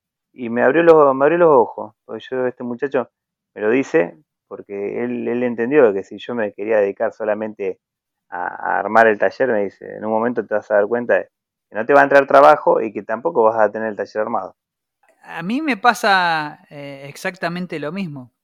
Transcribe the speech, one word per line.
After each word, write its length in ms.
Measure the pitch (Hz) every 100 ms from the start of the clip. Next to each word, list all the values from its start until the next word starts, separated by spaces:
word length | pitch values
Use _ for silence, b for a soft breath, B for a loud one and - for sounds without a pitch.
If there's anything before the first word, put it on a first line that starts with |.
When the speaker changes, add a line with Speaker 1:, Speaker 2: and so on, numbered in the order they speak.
| _ _ _
Speaker 1:
Y 160 | - 120
me 120 | 117
abrió 200 | 123 147
los, 320 | 170 160 143
me 100 | 131
abrió 140 | 143 170
los 120 | 170
ojos, 440 | 139 107 - 107 _
porque 200 | - 113 -
yo, 160 | 131 127
este 180 | 123
muchacho 460 | 123 120 143 135 117 _ _ _ _
me 60 | -
lo 80 | 107
dice, 460 | 127 131 160 170 156 _ _ -
porque 560 | 101 95 101 101 107
él, 240 | 120 120 117
él 140 | 120
entendió 500 | 123 117 117 151 120
que 120 | 98
si 140 | 95 104
yo 160 | -
me 180 | 120 104
quería 240 | 101 104 110
dedicar 340 | 101 98 113
solamente 680 | - 110 104 110 107 98 90 _ _ _ _ _
a, 160 | 90 90 - 92 92
a 20 |
armar 260 | 98 110 113
el 100 | 104
taller, 300 | 107 - 131
me 140 | 110
dice, 320 | 98 - 101 101
"En 80 | 104
un 40 |
momento 340 | 110 117 117 104
te 80 |
vas 160 | 107 -
a 40 | 104
dar 100 | 101
cuenta 260 | 117 120 95
de 120 | - _ _ _ _
que 60 | 101
no 80 | 120
te 80 |
va 60 | 143
a 40 |
entrar 220 | 139 139 135
trabajo 540 | 135 147 147 - 170
y 120 | 151
que 100 | 110
tampoco 400 | 98 113 170 170
vas 140 | 110 113
a 100 | 107
tener 160 | 110 110
el 80 | 101
taller 260 | 101 107
armado". 340 | 110 117 92 - _ _ _ _ _ _
Speaker 2:
A 180 | - 165
mí 200 | 170 247
me 140 | 311 220
pasa, 920 | 240 220 220 190 175 160 151 - _
eh, 360 | 147 143 139 139
exactamente 720 | - 190 180 170 175 180 160
lo 140 | 143
mismo, 420 | 185 185 143 123 _